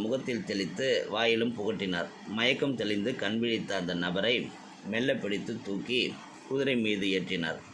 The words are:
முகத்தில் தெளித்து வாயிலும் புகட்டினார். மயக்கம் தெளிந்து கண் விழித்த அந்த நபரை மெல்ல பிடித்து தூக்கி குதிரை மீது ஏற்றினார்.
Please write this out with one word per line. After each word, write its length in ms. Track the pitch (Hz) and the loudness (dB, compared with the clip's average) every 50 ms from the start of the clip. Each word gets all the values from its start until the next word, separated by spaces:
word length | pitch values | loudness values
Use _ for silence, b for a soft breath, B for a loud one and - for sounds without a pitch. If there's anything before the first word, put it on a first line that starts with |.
முகத்தில் 440 | 104 110 131 127 127 127 120 107 92 - | 0 0 0 0 0 -2 -2 -2 -2 -2
தெளித்து 380 | 101 98 95 80 90 107 135 131 117 82 - - | 0 0 0 -2 -2 0 2 2 4 2 2 0
வாயிலும் 420 | 101 110 117 117 113 113 117 120 117 | 0 2 4 4 6 4 4 2 0
புகட்டினார். 520 | 104 101 110 107 90 101 92 87 85 85 - - - - 82 101 | 0 -2 -2 0 0 0 0 0 0 -2 -4 -6 -12 -10 -6 0
மயக்கம் 400 | 110 120 127 135 - 147 139 127 110 | 2 4 4 4 4 2 0 0 0
தெளிந்து 320 | 107 104 104 101 101 127 - | 0 0 0 0 0 0 -2
கண் 200 | - 101 101 110 113 | 0 0 0 0 2
விழித்த 320 | 120 117 113 101 - - 98 | 2 2 2 0 0 -2 -2
அந்த 180 | 95 87 87 87 | -2 0 -2 -2
நபரை 380 | 85 87 90 87 95 101 117 123 104 - - - - - - - - - | 0 0 0 0 2 2 2 2 2 0 -4 -8 -14 -16 -18 -18 -12 -8
மெல்ல 280 | 98 104 117 127 139 127 | -4 -2 0 2 2 2
பிடித்து 380 | 117 101 101 104 92 90 117 113 - | 0 0 -2 -2 -2 -2 -4 -6 -6
தூக்கி 380 | - 101 98 92 98 107 123 123 92 - - - - - - - - | -4 -4 -4 -4 -2 0 0 0 0 0 -2 -8 -12 -16 -16 -18 -8
குதிரை 300 | - 131 139 135 139 127 | -4 -2 0 2 2 2
மீது 300 | 120 110 107 107 98 101 | 2 2 2 2 2 2
ஏற்றினார். 540 | 98 95 95 87 92 95 87 82 80 - - - - | 2 2 2 0 0 -2 0 0 -2 -2 -4 -8 -14